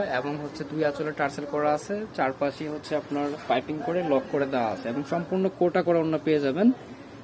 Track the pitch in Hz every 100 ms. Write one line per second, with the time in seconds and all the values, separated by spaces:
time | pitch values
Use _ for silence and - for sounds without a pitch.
0 | 294 127 143 151 147 156 147 156 147 147
1 | 151 147 143 139 143 147 147 151 - 208
2 | 220 - 131 135 143 139 156 151 - 151
3 | - 143 143 151 - 127 147 151 160 180
4 | 160 135 - 147 135 131 113 95 117 127
5 | 147 175 170 190 190 - 175 180 175 170
6 | 160 156 156 151 139 151 233 262 - -
7 | - -